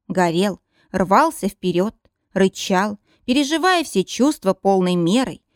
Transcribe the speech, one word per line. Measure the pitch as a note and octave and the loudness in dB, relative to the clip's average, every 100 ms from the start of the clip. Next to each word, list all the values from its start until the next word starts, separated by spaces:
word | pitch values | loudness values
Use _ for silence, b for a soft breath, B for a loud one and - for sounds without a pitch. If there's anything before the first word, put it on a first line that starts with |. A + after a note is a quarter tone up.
| - | -8
Горел, | F#3 F3 E3 G3+ F3 _ _ - | -2 0 0 -2 -4 _ _ -8
рвался | F#3+ F3+ G#3 D#4+ - G3 | -4 2 4 2 -2 -8
вперед, | - F#3 F3 G#3+ - _ _ _ | -4 -2 0 -2 -6 _ _ _
рычал, | F#3+ F#3+ - - F#3 G#3 G3+ _ _ | 0 0 0 -2 -2 -2 -8 _ _
переживая | - B3+ C#4 D#4+ F#4 F4 | -2 0 0 0 0 0
все | D4 F#3+ | -2 -4
чувства | F3+ - C#4 - G3 | -4 0 0 0 -4
полной | - G3 F#3+ F3+ F3 | -2 0 0 0 0
мерой, | E3 A#3 A3+ - _ | 0 0 -2 -8 _